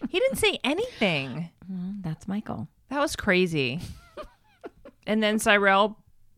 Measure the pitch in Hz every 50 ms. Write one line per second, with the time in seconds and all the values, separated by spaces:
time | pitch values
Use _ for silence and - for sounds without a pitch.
0 | 285 - - 370 508 539 539 - - 415 302 - - 254 302 370 466 508 - -
1 | 226 190 208 185 135 131 123 151 170 165 - _ - 180 190 180 180 190 202 208
2 | 180 160 160 - - - 196 214 - - - 110 110 - _ _ _ _ 262 294
3 | 285 311 - - - 214 185 180 185 175 165 151 135 120 127 175 - - - -
4 | - - _ - 605 - _ _ _ 855 807 _ - - - _ - - - _
5 | _ - 214 220 220 208 214 220 - 233 208 208 202 196 196 196 214 214 214 -
6 | _ _ _ _ - _ _